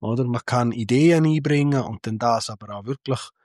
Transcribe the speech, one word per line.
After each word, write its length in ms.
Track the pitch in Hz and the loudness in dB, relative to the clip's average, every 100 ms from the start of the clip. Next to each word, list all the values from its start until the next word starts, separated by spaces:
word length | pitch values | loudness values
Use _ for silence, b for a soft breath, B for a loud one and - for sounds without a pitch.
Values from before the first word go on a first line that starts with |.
Oder? 240 | 104 117 123 | -4 -2 0
Man 160 | 120 - | -2 -2
kann 280 | 123 117 | 0 0
Ideen 520 | 120 107 123 165 165 156 | -2 0 4 6 6 4
einbringen 560 | 156 147 143 143 139 | 2 2 2 2 0
und 220 | 113 95 - | -2 -8 -8
dann 140 | 110 | -2
das 300 | 120 113 - | 0 0 -2
aber 260 | 107 104 101 | -12 -14 -12
auch 100 | 101 | -10
wirklich 360 | 135 - 127 - _ | -8 -4 -6 -6 _